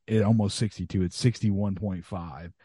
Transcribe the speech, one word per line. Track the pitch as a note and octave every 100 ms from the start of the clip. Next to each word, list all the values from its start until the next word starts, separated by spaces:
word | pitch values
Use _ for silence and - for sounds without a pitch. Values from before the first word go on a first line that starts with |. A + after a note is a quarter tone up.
| -
at | A2
almost | G#2 A2+ G2+ -
sixty-two. | A2 - F2+ G2
It's | F2+ -
sixty-one | B2+ - G#2+ G2 G#2
point | G2 G2+ F2+ -
five. | F#2+ E2+ C#2 F2 -